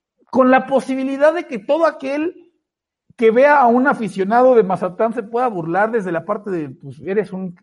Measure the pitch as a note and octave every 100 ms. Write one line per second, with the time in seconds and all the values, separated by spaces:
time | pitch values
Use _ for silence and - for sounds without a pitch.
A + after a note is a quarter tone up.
0 | _ _ _ A#3+ B3+ C4 B3+ C4+ C4 C4
1 | C4+ C4+ D4+ E4+ E4+ A#3+ - D4+ D#4+ D4+
2 | C4+ D4 E4 - _ _ _ _ _ _
3 | _ - A3+ A3 C#4+ D4 B3 A#3+ C#4 B3
4 | G#3 F3 F#3+ A#3 B3+ A#3+ F#3+ F3 F#3 F3
5 | A3+ B3 G#3+ A#3 B3+ F#3+ D#3+ F3+ A3 A#3
6 | F3+ E3 E3 G#3 G#3 F3+ C#3+ C3 C#3 C3
7 | D3 G3+ G3 F#3 F#3 F3